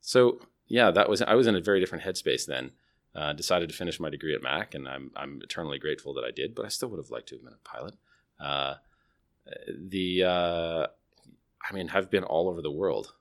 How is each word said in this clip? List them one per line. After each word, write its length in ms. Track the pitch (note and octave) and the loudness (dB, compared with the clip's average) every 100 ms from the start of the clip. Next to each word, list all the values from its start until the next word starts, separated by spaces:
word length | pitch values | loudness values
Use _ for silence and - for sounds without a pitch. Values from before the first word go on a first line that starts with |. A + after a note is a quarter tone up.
So, 380 | - B2+ B2 - - _ _ | 4 6 8 4 -8 _ _
yeah, 240 | A#2 A2+ | 4 6
that 180 | F2 G#2 | 8 6
was, 120 | G2+ | 4
I 120 | A2 | 4
was 140 | A#2 A#2 | 6 6
in 80 | G2 | 4
a 60 | |
very 180 | F2+ G2 | 4 4
different 240 | F#2 E2+ | 2 -2
headspace 420 | F#2 F2 - C2 - | -6 -4 -2 -2 -2
then. 260 | C2 C2 _ _ _ _ E2+ | -6 -6 _ _ _ _ -8
Uh, 180 | D2+ | -6
decided 340 | D2 - F2+ E2+ | -4 0 0 0
to 80 | - | -6
finish 240 | F2+ D#2+ | -6 -6
my 100 | D#2+ | -8
degree 260 | C#2+ D#2 D2 | -6 -4 -4
at 80 | |
Mac, 320 | B1+ D2+ G#2 D#2 | -2 -4 -6 -10
and 120 | C2+ | -10
I'm, 220 | C2 C2+ - | -12 -12 -12
I'm 260 | C#2 C#2+ | -12 -12
eternally 360 | - - D#2+ C#2+ | -12 -8 -6 -6
grateful 340 | D2+ D2 C#2+ | -6 -6 -6
that 100 | C2+ | -8
I 60 | A#1+ | -8
did, 240 | A#1 C2 | -6 -8
but 100 | - | -8
I 60 | G#2+ | -8
still 200 | - B2+ | -6 -6
would 100 | F#2+ | -8
have 100 | C2+ | -10
liked 200 | A#1+ - | -12 -12
to 60 | - | -18
have 80 | |
been 100 | B1 | -20
a 140 | A1+ - | -20 -18
pilot. 280 | A#1 D2 - _ _ _ _ | -14 -14 -16 _ _ _ _
Uh, 360 | C#2+ C#2+ C#2 C#2+ _ _ _ _ _ _ - - - | -6 -4 -4 -6 _ _ _ _ _ _ -18 -16 -12
the, 560 | - F#2 F#2+ F#2 F2+ | -12 -6 -2 0 4
uh, 640 | F#2 F2+ F2 E2+ E2 E2 D2 _ _ _ _ _ _ _ - | 4 4 2 0 -2 -2 -2 _ _ _ _ _ _ _ -10
I 60 | |
mean, 160 | G2 F2 | -6 -2
I've 200 | G2 F#2 | -2 2
been 120 | G2+ | 0
all 240 | F2+ D#2+ F#2 | 2 2 2
over 140 | E2+ | 0
the 100 | D#2 | -4
world. 420 | D2 F#2+ A#1+ - _ | -2 0 -2 -6 _